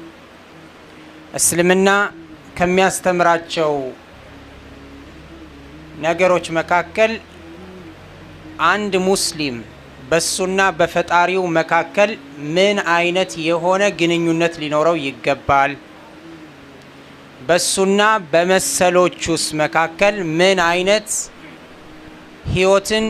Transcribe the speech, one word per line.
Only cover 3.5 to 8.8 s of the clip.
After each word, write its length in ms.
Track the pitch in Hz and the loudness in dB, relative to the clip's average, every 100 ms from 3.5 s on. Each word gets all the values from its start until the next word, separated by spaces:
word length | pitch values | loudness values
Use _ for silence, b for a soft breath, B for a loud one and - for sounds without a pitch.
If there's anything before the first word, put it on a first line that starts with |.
| 170 156 143 131 117 - - - - - - - - - - - - - - - - - - - - | -4 -2 -2 -6 -12 -20 -20 -20 -20 -20 -20 -20 -20 -20 -20 -20 -20 -20 -20 -20 -20 -20 -20 -20 -6
ነገሮች 480 | 156 170 185 175 170 | -4 2 2 2 0
መካከል 640 | 160 156 175 165 - 220 220 - - - - - 185 170 156 - - - - 156 - | -4 0 0 0 0 0 0 -12 -20 -20 -20 -20 -18 -20 -20 -20 -20 -20 -20 -18 -2
አንድ 280 | 160 202 | 0 0